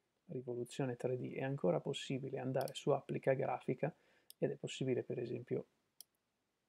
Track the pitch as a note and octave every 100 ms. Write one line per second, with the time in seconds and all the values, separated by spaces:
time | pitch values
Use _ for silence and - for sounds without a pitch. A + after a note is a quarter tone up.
0 | _ _ - C#3 B2+ A#2+ A#2+ - C3 A#2+
1 | B2 B2+ C3 C#3 C3+ C#3 F3+ D#3 - C3+
2 | - C3+ C3+ C3+ B2+ C3+ C#3+ - - C3+
3 | - C#3+ - C3+ C3 B2 - B2+ D3 -
4 | _ _ - - D3 C#3 - - C3 A#2
5 | - B2+ A#2+ B2 B2 - - _ _ -
6 | - _ _ _ _ _